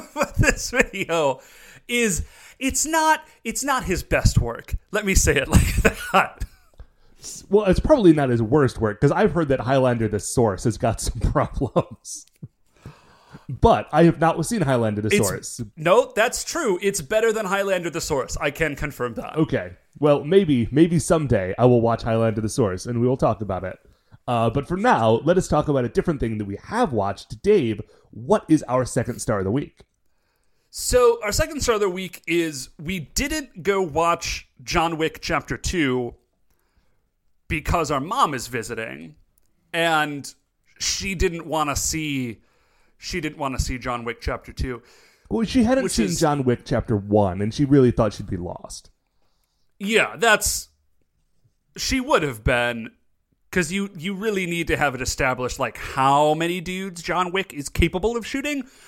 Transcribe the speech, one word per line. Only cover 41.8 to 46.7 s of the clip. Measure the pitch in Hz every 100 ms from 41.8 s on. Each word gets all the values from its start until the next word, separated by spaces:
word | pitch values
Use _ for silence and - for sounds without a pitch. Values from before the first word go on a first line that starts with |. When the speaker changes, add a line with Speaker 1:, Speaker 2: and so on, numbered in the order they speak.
| - 160 151 139 123 104 _ _ _ _ _ _
Speaker 1:
she | - 185
didn't | 151 151
wanna | 139 123
see | - 127
John | 123 120
Wick | 117 117
Chapter | - 123 -
Two. | - 139 120 _ _ _ _ _
Speaker 2:
Well, | 220 226
she | 262
hadn't | 226 262
Speaker 1:
Which | 190
Speaker 2:
seen | - 208
Speaker 1:
is | 160
Speaker 2:
John | 156 147
Wick | 127 120
Chapter | -